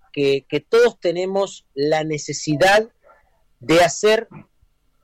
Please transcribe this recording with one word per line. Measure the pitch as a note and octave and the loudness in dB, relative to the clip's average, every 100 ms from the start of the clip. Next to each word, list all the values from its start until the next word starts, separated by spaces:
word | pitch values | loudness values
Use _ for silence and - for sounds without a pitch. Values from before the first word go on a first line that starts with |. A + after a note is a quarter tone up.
| _ | _
que, | - C#3 C#3 - | -2 0 0 -4
que | F#3+ | -8
todos | - A3+ A#3+ - | 0 2 2 0
tenemos | F3+ E3+ F#3 G3 G3 - _ | -4 -4 -4 -4 -4 -8 _
la | - D3+ D#3 | -4 -2 -2
necesidad | D#3 D3+ - C#3+ - D3 F#3 G#3 A3+ _ _ _ _ _ _ _ | -4 -8 -8 -8 -4 0 4 2 0 _ _ _ _ _ _ _
de | A#2+ E3 | 0 4
hacer | E3+ - G#3+ A3 A3 - - _ _ _ _ _ | 2 2 0 0 -2 -16 -20 _ _ _ _ _